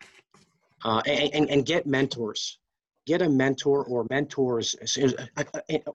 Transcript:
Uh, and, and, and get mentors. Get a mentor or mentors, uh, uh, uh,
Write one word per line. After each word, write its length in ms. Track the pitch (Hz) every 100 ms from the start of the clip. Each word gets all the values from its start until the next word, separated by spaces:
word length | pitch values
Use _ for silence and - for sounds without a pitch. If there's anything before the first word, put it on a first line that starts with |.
| - - _ _ _ _ _ - 117
Uh, 160 | 110 -
and, 280 | 143 147
and, 160 | 151 151
and 160 | 143 135
get 200 | 170 147
mentors. 720 | 135 139 123 110 - - - _ _ _ _ -
Get 160 | 175
a 60 | 175
mentor 540 | 135 135 135 143 139 123
or 220 | 123 113
mentors, 680 | 135 147 - 127 117 101 - - 131
uh, 120 | 135 120 123 -
uh, 80 | - 156 -
uh, 80 | 151 -